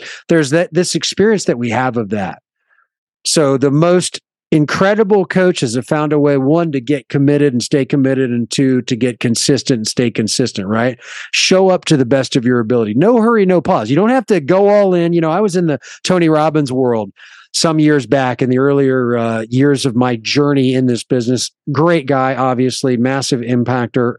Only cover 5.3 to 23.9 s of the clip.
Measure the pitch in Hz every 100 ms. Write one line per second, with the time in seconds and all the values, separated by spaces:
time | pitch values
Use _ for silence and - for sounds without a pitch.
5.3 | 185 180 175 127 123 - 156 151 151 143
6.3 | 143 131 165 170 139 117 139 - 143 139
7.3 | 147 143 123 - 143 135 143 135 131 131
8.3 | 120 113 - 135 127 120 123 123 117 123
9.3 | 113 - 135 - 123 107 - 120 113 110
10.3 | - 120 - 98 110 123 127 - - -
11.3 | - - 190 190 180 - 156 120 135 127
12.3 | 139 117 123 110 123 107 113 190 247 220
13.3 | 226 185 175 165 175 110 143 214 262 214
14.3 | 185 135 185 202 208 196 180 170 170 160
15.3 | 170 214 180 170 139 - - - 180 165
16.3 | 156 156 151 139 131 127 113 101 - -
17.3 | - _ - 170 156 151 147 107 139 127
18.3 | 123 123 127 139 143 135 131 120 120 113
19.3 | 113 113 127 143 135 135 117 123 117 107
20.3 | 143 143 143 131 127 127 117 - 127 117
21.3 | 139 - _ - 135 165 165 135 135 131
22.3 | 127 131 123 127 - 135 123 127 135 127
23.3 | 123 120 123 120 127 117